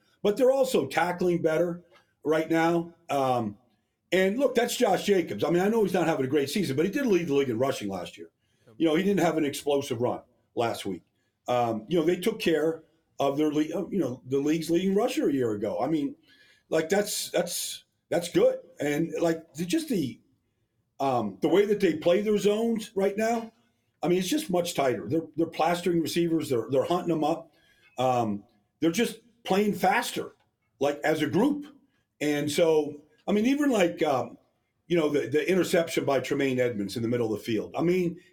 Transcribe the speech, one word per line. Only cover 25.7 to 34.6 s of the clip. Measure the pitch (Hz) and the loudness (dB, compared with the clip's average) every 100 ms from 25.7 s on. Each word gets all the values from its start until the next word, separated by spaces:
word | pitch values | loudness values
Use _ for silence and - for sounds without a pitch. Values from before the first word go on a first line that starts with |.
| 175 190 170 | 0 0 0
receivers. | 147 170 170 160 139 | 0 -2 0 0 0
They're, | 120 113 | -2 0
they're | 131 | 0
hunting | 123 180 170 | 0 -2 0
them | 156 | 0
up. | 151 165 - _ _ _ _ - | 0 -2 -6 _ _ _ _ -2
Um, | 127 123 110 101 - _ _ - | 0 2 0 -4 -8 _ _ -2
they're | 165 | 0
just | 180 226 - _ _ | 2 -2 -4 _ _
playing | - - 214 | -2 2 2
faster, | 180 190 226 247 - - _ _ _ _ - | 2 2 2 -2 -8 -10 _ _ _ _ -4
like, | 139 147 | -2 0
as | 147 147 | -2 0
a | 139 | 0
group. | 156 277 - - - _ _ _ - | 2 2 0 -8 -20 _ _ _ -6
And | 147 147 147 | -2 0 -2
so, | - 165 156 143 - - _ - | 2 4 4 0 -8 -20 _ -2
I | |
mean, | 208 | 0
even, | 240 285 285 | 2 2 2
like, | 220 175 175 | 4 2 2
um, | 156 127 - - _ _ | 0 0 -2 -12 _ _